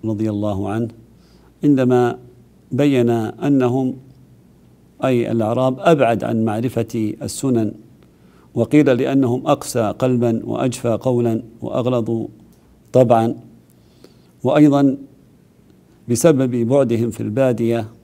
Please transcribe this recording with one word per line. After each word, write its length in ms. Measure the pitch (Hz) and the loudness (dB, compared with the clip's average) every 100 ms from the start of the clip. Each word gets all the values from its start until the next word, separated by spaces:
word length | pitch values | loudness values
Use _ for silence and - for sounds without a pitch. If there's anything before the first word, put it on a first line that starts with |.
| 110 | -6
رضي 240 | 107 110 | -4 -4
الله 400 | 104 104 98 101 | -4 -4 -4 -6
عنه 180 | 107 117 - - _ _ _ _ _ | -6 -8 -10 -20 _ _ _ _ _
عندما 560 | 147 135 127 123 120 120 - - - _ _ | 0 2 4 2 2 -2 -14 -20 -20 _ _
بين 380 | 127 143 131 120 | 0 2 2 2
أنهم، 840 | 117 110 - 156 143 127 127 131 - - - - - _ _ _ _ _ _ | 0 -4 -6 0 2 2 0 -4 -6 -16 -20 -20 -20 _ _ _ _ _ _
أي 280 | 135 123 113 | -2 0 0
الأعراب، 440 | 113 107 120 131 131 | -2 0 0 0 0
أبعد 440 | - 160 120 113 | 2 2 2 0
عن 220 | 117 117 110 | -2 -2 -2
معرفة 680 | 107 123 117 117 120 107 - | -2 -4 -4 -6 -4 -6 -6
السنن، 500 | 110 - 135 120 107 - - - _ _ - _ _ - | -10 -6 -2 0 -2 -6 -20 -20 _ _ -20 _ _ -4
وقيل 420 | 117 151 143 123 | 2 4 4 2
لأنهم 500 | 135 135 131 127 151 | 0 0 2 0 0
أقسى 460 | 143 - 127 107 - | -2 -2 -2 -2 -2
قلبا 420 | 127 123 120 113 117 | 0 0 0 -2 -4
وأجفى 520 | 117 131 123 120 110 | -4 -4 -4 -4 -2
قولا 420 | 131 123 117 113 - - | 0 0 0 -2 -6 -14
وأغلظ 640 | 120 - 123 123 110 113 - - - _ _ _ _ | -6 -4 -2 -2 -2 -4 -6 -14 -20 _ _ _ _
طبعا، 420 | 127 120 117 113 - - - _ _ _ _ - _ _ _ | 2 6 4 2 -4 -14 -20 _ _ _ _ -20 _ _ _
وأيضا 540 | - 147 151 139 139 127 - _ _ _ _ _ _ _ _ _ - | 0 4 6 6 2 0 -10 _ _ _ _ _ _ _ _ _ -6
بسبب 460 | 117 165 143 131 120 117 | 2 4 4 0 -2 0
بعدهم 420 | 139 135 113 117 | 2 2 0 -2
في 120 | 98 | -4
البادية 680 | 110 107 131 113 117 117 110 - | -6 0 0 0 -2 -2 -6 -16